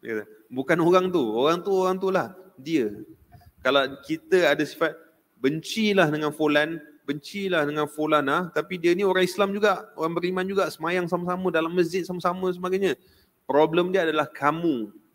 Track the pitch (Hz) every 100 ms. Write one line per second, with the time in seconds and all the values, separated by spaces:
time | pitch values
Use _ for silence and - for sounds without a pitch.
0 | 117 107 104 - - 127 135 170 165 185
1 | 185 175 117 110 143 175 185 190 185 185
2 | 190 185 - - - - 135 156 107 104
3 | 110 - _ - - _ 127 139 135 139
4 | - 156 - 185 160 151 143 - 160 -
5 | - _ _ _ 131 156 - 220 214 190
6 | 160 151 151 147 151 147 151 165 - -
7 | - 147 - 202 196 175 147 151 147 -
8 | 151 151 135 156 180 - 151 180 170 175
9 | 202 185 180 202 196 202 208 180 - -
10 | 160 170 175 185 190 196 165 147 160 180
11 | 170 175 175 180 185 160 165 180 165 185
12 | 175 180 175 180 185 180 180 190 190 -
13 | _ _ _ _ - 135 156 165 180 185
14 | 165 156 139 - 139 160 170 127 104 -
15 | _